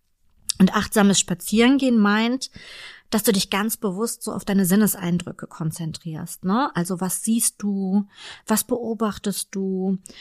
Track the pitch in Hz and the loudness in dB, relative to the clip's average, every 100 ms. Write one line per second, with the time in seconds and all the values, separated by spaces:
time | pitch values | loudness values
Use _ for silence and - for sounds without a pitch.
0 | _ _ _ _ - - 185 214 196 220 | _ _ _ _ -8 2 4 4 0 4
1 | 202 190 - 175 - 214 240 277 262 233 | 4 4 0 -4 -2 2 4 4 4 4
2 | 202 208 233 262 - - - - - - | 4 4 0 -2 -6 -14 -20 -18 -18 -20
3 | - 214 220 196 - 196 214 - 208 185 | -4 -2 2 2 2 -2 -2 -2 -4 -2
4 | 233 - - 214 - 196 185 196 208 202 | -4 -4 -6 -8 0 2 4 4 4 2
5 | 175 170 - - - - 160 - 165 - | -2 -2 -4 -12 -14 -6 -6 -4 -8 -8
6 | 165 156 170 - 185 214 285 - 175 180 | -10 -10 -10 -6 -2 0 0 -2 -4 -2
7 | 185 - - 233 - - 202 196 190 196 | -4 -4 0 0 0 -2 -4 -2 0 0
8 | 202 - - - - 214 - 254 226 214 | 0 -8 -18 -14 -2 -2 0 -4 -2 -2
9 | - - 208 190 - 196 190 190 190 190 | -2 -4 -6 -6 -6 -4 -2 -2 0 -2
10 | - - | -4 -20